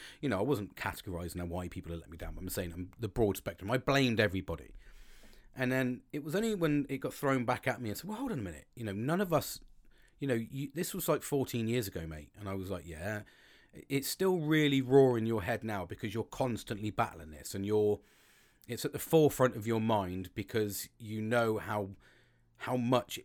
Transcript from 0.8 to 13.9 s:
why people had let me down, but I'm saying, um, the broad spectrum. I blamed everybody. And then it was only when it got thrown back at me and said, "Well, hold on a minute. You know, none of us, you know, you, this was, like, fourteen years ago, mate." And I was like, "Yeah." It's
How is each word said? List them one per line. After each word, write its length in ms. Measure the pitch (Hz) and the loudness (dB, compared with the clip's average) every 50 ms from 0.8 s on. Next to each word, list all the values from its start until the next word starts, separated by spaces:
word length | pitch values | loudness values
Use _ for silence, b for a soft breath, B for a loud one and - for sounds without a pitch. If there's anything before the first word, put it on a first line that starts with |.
| - 98 - - - 101 90 82 87 85 - 87 87 | -4 -4 -4 -6 -8 -6 -6 -6 -6 -6 -6 -6 -6
why 200 | 87 85 90 90 | -4 -4 -4 -6
people 240 | 87 - 92 82 85 | -6 -8 -10 -8 -8
had 100 | 85 82 | -10 -10
let 100 | 80 - | -10 -14
me 60 | 82 | -14
down, 180 | 82 85 80 80 | -10 -10 -8 -8
but 60 | 78 | -8
I'm 80 | 87 90 | -6 -6
saying, 240 | - 101 90 85 82 | -4 -4 -4 -4 -6
um, 160 | 90 90 92 - - | -8 -10 -10 -8 -8
the 80 | 117 | -8
broad 300 | 101 - 123 113 101 92 | -4 2 2 4 4 2
spectrum. 340 | - - 101 87 - 92 101 | 0 -4 -8 -8 -6 -4 -2
I 80 | 123 127 | -2 0
blamed 400 | - - 135 139 135 123 113 104 | 2 4 4 6 6 4 6 4
everybody. 560 | 107 101 90 95 - - 82 80 64 - - b b b b b b b b b b b b b b b b | 4 4 2 -2 -4 -4 -8 -8 -10 -16 -18 b b b b b b b b b b b b b b b b
And 160 | 131 131 123 | -2 0 2
then 300 | 127 131 131 123 127 110 - - - | 2 2 2 0 -2 -4 -8 -8 -8
it 100 | 147 147 | -8 -6
was 120 | 156 143 | -2 0
only 180 | 196 226 226 214 | 0 2 2 2
when 320 | 185 165 151 147 147 139 - | 2 4 4 4 4 2 0
it 100 | 139 131 | -4 -4
got 120 | - 135 | -4 -6
thrown 320 | - - 143 135 135 131 120 | -4 0 2 4 4 4 4
back 240 | 117 123 113 - | 2 0 0 0
at 140 | 135 117 113 | -2 -2 0
me 80 | 123 107 | -2 -4
and 80 | 101 | -4
said, 100 | - - | -6 -6
"Well, 120 | 190 214 220 | -8 -6 -6
hold 140 | 277 247 208 | -4 -4 -2
on 40 | |
a 60 | 131 101 | -2 -4
minute. 240 | 90 80 - - _ - | -6 -8 -10 -16 _ -12
You 80 | 131 117 | -8 -6
know, 80 | 104 | -4
none 300 | 98 104 117 139 170 190 | -4 -2 0 0 0 0
of 120 | 208 180 160 | 2 2 2
us, 280 | 143 - - - - - - - - - b b b b b b b | 0 0 -2 -10 -12 -14 -20 -20 -20 -20 b b b b b b b
you 80 | 143 | -2
know, 80 | 139 123 | 0 0
you, 340 | 113 113 - 135 135 147 - - | 0 -2 -4 -6 -6 -6 -6 -4
this 180 | 170 175 - - | -6 -6 -6 -6
was, 160 | 185 - - | -4 0 0
like, 140 | 151 135 - | 0 0 0
fourteen 440 | - 147 139 123 - - 120 110 | 0 0 0 0 0 -2 -2 0
years 200 | 110 120 127 107 | 0 0 0 -2
ago, 180 | 98 - 85 82 | -4 -6 -8 -8
mate." 240 | 80 80 78 78 - - 98 | -8 -10 -12 -14 -16 -16 -10
And 80 | 101 | -8
I 60 | 98 98 | -6 -6
was 160 | 98 92 92 | -6 -6 -6
like, 160 | 98 87 80 | -6 -8 -8
"Yeah." 360 | 85 80 76 87 104 110 107 104 B B B B B B B B B B - - | -10 -10 -8 -6 -6 -6 -6 -8 B B B B B B B B B B -16 -8
It's 180 | - | -4